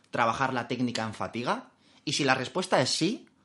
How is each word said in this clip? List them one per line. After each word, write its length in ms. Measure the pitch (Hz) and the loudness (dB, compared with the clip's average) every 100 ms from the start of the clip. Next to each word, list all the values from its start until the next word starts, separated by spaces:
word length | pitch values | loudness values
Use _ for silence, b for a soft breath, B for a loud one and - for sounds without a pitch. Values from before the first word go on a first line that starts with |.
| B | B
trabajar 420 | 131 117 113 131 | 0 2 2 0
la 140 | 127 117 | -2 -4
técnica 340 | 131 123 113 | -2 -2 -2
en 100 | 110 | -4
fatiga? 580 | 104 95 117 135 240 - _ b b | -6 -6 -4 -2 -4 -6 _ b b
Y 80 | 151 | -4
si 100 | 139 | 0
la 140 | 135 131 | 2 2
respuesta 440 | 123 185 - 180 | 0 -4 2 2
es 100 | 123 | 4
sí, 360 | - 170 277 - _ | 2 0 -2 -10 _